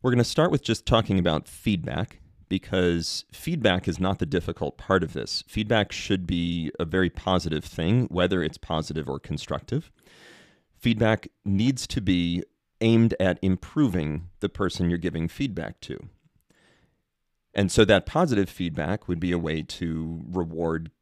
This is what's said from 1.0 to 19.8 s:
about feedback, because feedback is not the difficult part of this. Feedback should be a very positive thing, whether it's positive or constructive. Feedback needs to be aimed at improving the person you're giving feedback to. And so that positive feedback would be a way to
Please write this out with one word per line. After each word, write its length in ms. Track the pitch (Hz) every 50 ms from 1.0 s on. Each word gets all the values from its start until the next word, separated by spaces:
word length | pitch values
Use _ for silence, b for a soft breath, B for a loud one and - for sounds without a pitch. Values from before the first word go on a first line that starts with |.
| 107 - 98 95
about 300 | 87 87 78 73 - -
feedback, 720 | - - - 113 104 85 80 - - 78 101 - - - - - _ _ - _
because 760 | 95 92 - - 95 95 90 87 85 85 80 - - - - _
feedback 560 | - - - 156 175 156 110 104 90 92 - -
is 100 | 82 76
not 200 | 92 95 95 -
the 80 | -
difficult 500 | 110 139 87 - - 85 - 80 71 -
part 260 | - - - 95 92
of 120 | 85 76 -
this. 280 | - 55 - - - - _
Feedback 420 | - 110 107 104 117 107 101 -
should 360 | - - - - 101 95 90
be 440 | 82 95 85 85 85 85 85 80 76 - -
a 60 | 82
very 240 | 80 82 95 92 87
positive 560 | _ - - 95 92 90 - 82 76 76 -
thing, 440 | - - - 80 85 110 127 120 -
whether 320 | - 87 87 90 95 90
it's 160 | 78 78 - -
positive 500 | - - 82 80 78 - 76 78 71 65
or 100 | 67 69
constructive. 720 | - - 76 73 - - - 69 - - - 151 - - _ B B B B B B B B B B B B B B B B _
Feedback 500 | - 120 113 110 113 107 113 - - - _ _
needs 440 | _ 101 98 95 113 131 135 123 -
to 160 | - - 131
be 400 | 98 98 92 87 87 85 87 87 - _ _ _ _ _ _ _
aimed 320 | 113 113 113 113 117 110 - -
at 200 | 95 92 87 -
improving 880 | - 95 95 90 - - - 156 147 120 90 90 76 76 76 76 87 - - -
the 80 | - 101
person 420 | _ - 98 87 - - 90 85
you're 80 | 87 85
giving 280 | 82 87 82 82 82
feedback 540 | 82 - - 139 135 95 85 80 50 - _
to. 180 | - - 65 - - - _ _ _ _ _ _ _ _ b b b b b b b b b b b _ _ _ _ _ _ _ _ _ _
And 180 | 101 101 90
so 140 | - - 110
that 180 | 95 104 92 -
positive 460 | - - 151 185 156 120 101 98 -
feedback 580 | - - 90 85 78 80 76 80 101 107 - -
would 100 | 87 82
be 140 | 87 90
a 60 | 87 87
way 240 | 82 78 78 80
to 600 | 76 - - -